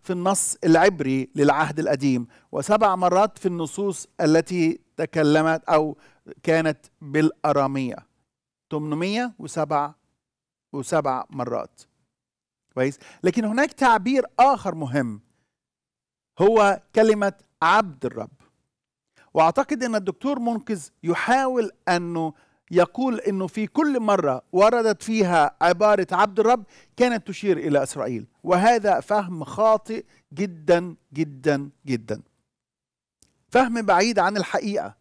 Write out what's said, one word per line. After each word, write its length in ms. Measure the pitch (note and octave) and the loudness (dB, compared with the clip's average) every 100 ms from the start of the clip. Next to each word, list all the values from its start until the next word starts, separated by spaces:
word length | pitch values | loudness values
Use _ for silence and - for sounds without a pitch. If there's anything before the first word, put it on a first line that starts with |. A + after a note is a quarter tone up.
في 120 | - | -8
النص 420 | F3+ F#3 G3 - - | -2 0 0 -2 -2
العبري 680 | D#3+ E3 G3 E3+ C3 C3 B2+ | 4 6 4 2 -4 -2 -4
للعهد 440 | D3+ C#3+ C#3+ D3+ D3+ | 0 2 2 0 -2
القديم، 480 | D3 C#3 C#3 B2 A#2 _ _ | -2 0 0 -2 -4 _ _
وسبع 440 | C#3+ C#3 G#3+ G#3 | -6 0 2 2
مرات 420 | F#3 F3+ F#3 G#3+ - | 2 2 2 2 0
في 80 | |
النصوص 640 | F#3+ E3+ D#3 - G3+ E3 - - | -6 -4 -6 -4 -6 -6 -12 -2
التي 580 | D#3 D#3+ D#3+ F3+ E3 - _ - | 2 2 2 -2 -2 -2 _ -8
تكلمت 640 | D#3+ D#3+ D3 D#3 D#3+ D#3+ | -6 0 2 2 2 -2
أو 340 | - D#3 D#3 - _ _ - - | 2 2 0 -8 _ _ -20 -10
كانت 420 | E3 D#3+ D#3+ D3 _ _ | -2 0 0 -6 _ _
بالأرامية. 920 | D3 D3+ D#3 - D3+ C#3+ C3+ C#3 B2+ - _ _ _ _ _ _ - | -4 0 0 0 0 0 0 -2 -6 -10 _ _ _ _ _ _ -10
تمنمية 640 | D3+ D3+ D3+ F#3 A3 B3 - D3 E3 D3 D3 D3 - _ _ _ _ _ _ _ | -8 -6 -4 -4 -4 -6 -10 -10 -6 -2 -2 -4 -10 _ _ _ _ _ _ _
وسبعة 520 | C#3+ - D#3+ C#3 B2+ - | -12 -2 -2 0 -4 -8
مرات. 520 | C#3 A#2+ A#2 - _ _ _ _ _ _ _ _ _ _ | -10 -6 -6 -8 _ _ _ _ _ _ _ _ _ _
كويس؟ 260 | B2+ C3 - - - | -4 -4 -4 -20 -4
لكن 220 | F#3+ A#3+ | -2 0
هناك 280 | G#3+ A#3 D4+ | -2 0 -2
تعبير 520 | - B3+ A3 G#3 C4+ - - | 2 2 2 2 -2 -2 4
آخر 360 | C4+ B3 G3 | 4 4 -4
مهم، 460 | D#3+ C3+ C#3 A#2+ G#2 _ _ _ _ _ _ _ _ _ _ _ - | -6 -4 -2 -4 -8 _ _ _ _ _ _ _ _ _ _ _ 2
هو 420 | G3 A3 G3+ F#3+ _ | 4 6 4 2 _
كلمة 380 | A3 A3 G#3+ G3 - _ - | 2 4 4 0 -4 _ -2
عبد 440 | D#3+ G#3 G3 C3+ | 2 2 0 -6
الرب. 260 | B2 A#2 G#2+ _ _ _ _ _ _ _ _ _ _ | -10 -8 -14 _ _ _ _ _ _ _ _ _ _
وأعتقد 500 | D#3+ D#3+ C4+ C4+ B3+ | 2 2 2 -4 -4
أن 120 | A#3+ | -4
الدكتور 440 | G#3+ F#3+ - C4+ C#4 | -4 -4 -6 -6 -4
منقذ 480 | A#3 A3+ - G3 - _ | -4 -6 -6 -8 -10 _
يحاول 680 | E3 E3 - C4 C4 B3+ G#3+ _ - | -4 -4 0 0 0 -2 -4 _ -2
أنه 460 | F3 E3+ F3 D#4+ - _ _ - | -2 -2 -4 -6 -8 _ _ -2
يقول 480 | F3 C4 - C4 A3 | 0 2 0 -4 -2
أنه 280 | G#3+ F#3+ F#3+ | -4 -4 -6
في 200 | A3 G#3+ | -6 -4
كل 320 | C#4+ D4 C4 | -2 0 0
مرة 440 | G#3+ F#3+ D3 B2+ - | 0 0 0 -4 -4
وردت 520 | F3 G#3+ A#3+ A3 G3+ | 2 4 4 0 -2
فيها 540 | A3 A3 F3+ E3 D3 - | -2 0 2 4 2 2
عبارة 460 | E3+ F3 G#3+ G3+ F3+ | 0 4 4 2 0
عبد 280 | F3+ G#3 F#3+ | 0 0 2
الرب 240 | A3 B3 G3 _ _ - | 2 2 -2 _ _ 0
كانت 300 | B3 A3+ - | 0 0 -8
تشير 300 | F3 G3+ D#3 | -6 -2 -2
إلى 260 | D#3 C#3+ | 0 0
إسرائيل، 440 | C3+ C#3+ A2+ A2+ - _ | 0 -6 -6 -8 -12 _
وهذا 560 | E3+ F3+ A3 A#3 G3+ E3+ | -2 2 4 2 2 0
فهم 440 | - G#3 F3+ E3 | 0 -2 -2 -10
خاطئ 640 | D3 F#3+ A3 A3 - A3 - _ _ | -10 0 2 2 -2 -12 -12 _ _
جدا، 640 | C#3+ G3+ E3 D#3 E3+ F3+ D#3 _ | -8 -8 -4 2 2 0 -14 _
جدا، 560 | D3 D#3 C3+ D3+ C#3+ C#3 _ | -6 -6 -4 -2 -2 -6 _
جدا. 360 | C#3+ A#2+ A2 G#2+ - _ _ _ _ _ _ _ _ _ _ _ _ | -8 -8 -6 -12 -12 _ _ _ _ _ _ _ _ _ _ _ _
فهم 320 | B3 B3+ A#3 | 0 0 -2
بعيد 380 | G3+ F#3 A3+ G#3 | 0 2 2 0
عن 180 | F#3 G#3 | 0 -2
الحقيقة. 580 | E3+ - G#3+ G#3 - - | -4 -4 -4 -6 -8 -14